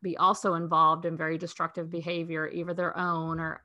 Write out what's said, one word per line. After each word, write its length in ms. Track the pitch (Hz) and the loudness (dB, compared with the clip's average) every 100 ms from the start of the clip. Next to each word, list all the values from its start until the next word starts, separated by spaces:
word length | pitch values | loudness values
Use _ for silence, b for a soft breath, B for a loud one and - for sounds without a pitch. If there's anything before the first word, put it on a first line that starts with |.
be 140 | 185 - | -6 2
also 380 | 185 202 202 | 4 4 2
involved 500 | 170 170 160 160 160 | 0 2 4 6 4
in 140 | 170 160 | 0 -2
very 180 | 160 160 | -2 -2
destructive 540 | 170 - 165 - 165 | -4 -4 -4 -4 -6
behavior, 580 | 170 165 175 165 160 156 | -4 -4 -4 -2 -2 -4
either 240 | - 170 | -4 -4
their 240 | 175 175 - | -2 -2 0
own 440 | 180 170 160 165 | 0 0 0 -2
or 200 | 160 - | -4 -4